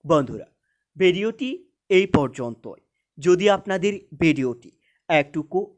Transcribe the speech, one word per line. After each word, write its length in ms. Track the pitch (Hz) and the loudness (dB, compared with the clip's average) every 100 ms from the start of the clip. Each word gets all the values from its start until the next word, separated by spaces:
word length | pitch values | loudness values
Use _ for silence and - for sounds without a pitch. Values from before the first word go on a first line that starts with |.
| 147 | 2
বন্ধুরা, 400 | 156 123 110 - _ _ _ _ - | 0 0 -10 -16 _ _ _ _ 0
ভিডিওটি 520 | 185 180 214 220 254 277 _ _ _ | 0 2 -4 -4 -8 -8 _ _ _
এই 180 | 185 196 | 2 4
পর্যন্তই। 720 | 156 135 - 120 113 110 - _ _ _ - | 0 0 -6 -10 -10 -18 -20 _ _ _ -4
যদি 320 | 160 180 202 | 2 2 4
আপনাদের 440 | 196 202 190 202 202 - 147 | 0 -2 -2 -2 -4 -14 -2
ভিডিওটি 520 | 165 143 127 120 - _ _ _ - | 0 0 -2 -6 -16 _ _ _ 0
একটুকু 500 | 156 143 160 147 180 202 | 0 0 -6 -4 -6 -6